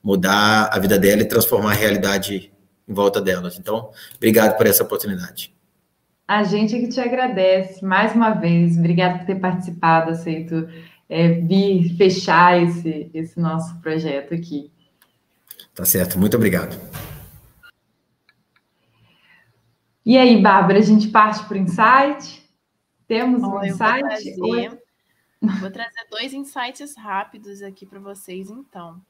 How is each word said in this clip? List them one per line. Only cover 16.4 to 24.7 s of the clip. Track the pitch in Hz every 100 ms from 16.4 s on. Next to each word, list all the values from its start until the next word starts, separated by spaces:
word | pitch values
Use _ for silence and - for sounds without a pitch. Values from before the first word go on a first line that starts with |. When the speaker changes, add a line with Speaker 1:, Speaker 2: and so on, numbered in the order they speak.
| 151 90 - - - - - - - - _ _ - _ _ _ _ _ _ _ _ _ _ _ _ _ _ _ _ _ _ _ _ _ _ _ -
Speaker 2:
E | 262
aí, | 254 220
Bárbara, | 196 196 185 196
a |
gente | 214 214 -
parte | 226 214 - -
pro | 196
insight? | 180 180 226 262 277 294 - - _ _ _ _ _ _ _
Temos | 226 254 254
um | 196
Speaker 3:
Bom, | 196
eu |
vou | 196
Speaker 2:
insight? | - 220 254 285
Speaker 3:
trazer, | 214 - 185
Speaker 2:
Oi? | 214 233 214